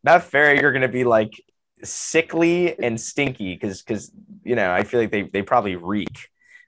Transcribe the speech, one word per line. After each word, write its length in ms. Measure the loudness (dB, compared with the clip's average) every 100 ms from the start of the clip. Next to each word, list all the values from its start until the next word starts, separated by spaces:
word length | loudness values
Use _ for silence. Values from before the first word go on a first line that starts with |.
that 220 | 4 4
ferret, 360 | 4 2 4 4
you're 120 | 2
gonna 160 | 2 0
be, 160 | 0
like, 360 | 2 2 2 -6 _ _ _ _
sickly 960 | -12 -10 -2 -2 0 0 2 2 0 -2
and 220 | -4 -4
stinky 560 | -6 -4 -4 -4 -10 -6
'cause, 260 | -8 -8
'cause, 300 | -6 -8 -8 -20 -20 -12
you 100 | -4
know, 160 | 0 0
I 120 | 0
feel 160 | 0 0
like 100 | 0
they, 120 | -2
they 200 | -4 -4
probably 340 | 0 0 0 -4
reek. 520 | -4 -4 -4 -10 -20 _ _ -20